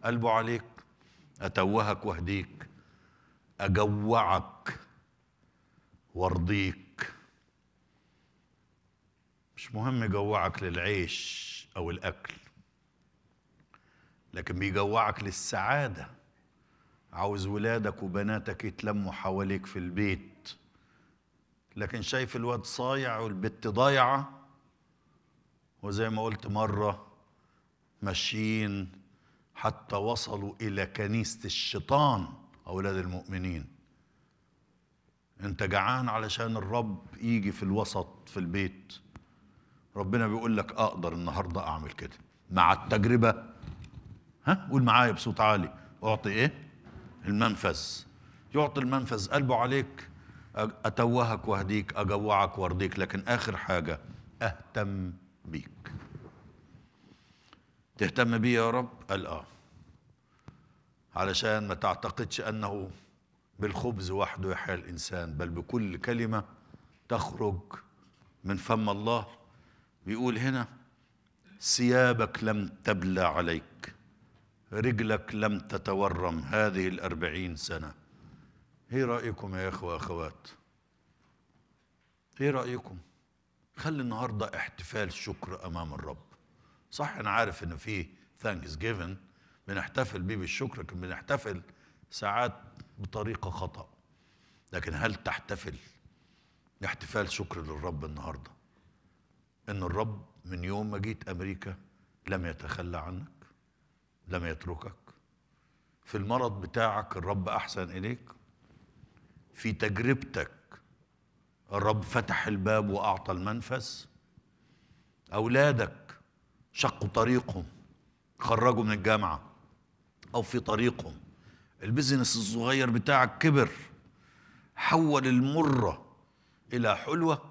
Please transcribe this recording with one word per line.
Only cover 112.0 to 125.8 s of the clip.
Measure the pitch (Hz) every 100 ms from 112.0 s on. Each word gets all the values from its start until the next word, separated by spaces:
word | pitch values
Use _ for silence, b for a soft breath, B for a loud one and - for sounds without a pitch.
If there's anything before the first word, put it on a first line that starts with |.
فتح | 101 127 110 - -
الباب | 104 95 107 104
وأعطى | 98 104 95 -
المنفذ. | 90 95 113 110 127 110 - - _ _ - _ _ b b b b b b _
أولادك | 101 113 127 143 131 101 - - - _ _ _ _ _
شقوا | - 131 - 101
طريقهم، | 117 113 123 120 98 80 - - _ _ _ _ _
خرجوا | - 113 123 117
من | 107
الجامعة | 104 98 110 95 76 - - - _ _ _ _ _ -
أو | -
في | 107 123
طريقهم. | - 107 120 - - - - b b b b b
البيزنس | 107 120 135 139 120 117
الصغير | 101 117 117 135 127
بتاعك | 113 95 139 123 -
كبر، | 160 143 123 - - - - b b b b b b -
حول | - 165 160 143 131
المرة | 123 131 151 156 131